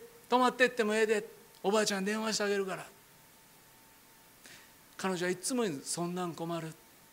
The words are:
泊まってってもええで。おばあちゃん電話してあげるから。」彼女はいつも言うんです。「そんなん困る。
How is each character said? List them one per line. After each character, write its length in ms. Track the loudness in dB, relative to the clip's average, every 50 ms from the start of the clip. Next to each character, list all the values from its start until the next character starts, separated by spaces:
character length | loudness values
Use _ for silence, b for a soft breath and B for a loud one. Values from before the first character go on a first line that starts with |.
| -10 -18 -20 -20 -2 2
泊 100 | 4 4
ま 100 | 4 4
っ 80 | 6
て 100 | 4 4
っ 40 | 4
て 140 | 4 2 0
も 100 | 2 2
え 80 | 2 2
え 40 |
で。 220 | 2 2 0 -2 -4 -10 -20 -20 -20 -16 -6 -2
お 80 | 2
ば 100 | 2 4
あ 60 | 4
ち 80 | 2 0
ゃ 60 | 0
ん 40 | 0
電 160 | -2 -2 -2
話 140 | -2 -2 -2
し 40 | 0
て 60 | 0
あ 40 | 0
げ 80 | 0
る 80 | 0 -2
か 120 | -2 -6
ら。」 100 | -8 -10 -14 -18 -20 -20 -20 -20 -20 -20 -20 -20 -20 -20 -20 -20 -20 -20 -20 -20 -20 -20 -20 -20 -20 -20 -20 -20 -20 -20 -20 -20 -20 B B B B B B B -20 -20 -20 -10
彼 200 | -6 -4 -2 -2
女 100 | 0 0
は 60 | -2 -2
い 40 |
つ 180 | -2 -4 -2 0
も 100 | 0 0
言 80 | 0 -2
う 20 |
ん 40 | -4
で 40 | -6
す。 80 | -6 -4
「そ 120 | -2 -2
ん 80 | -2 -2
な 100 | -2 -4
ん 100 | -4 -4
困 260 | -6 -6 -4 -4 -4
る。 120 | -6 -8 -10 -14 -20 -20 -20 -20 -20 -20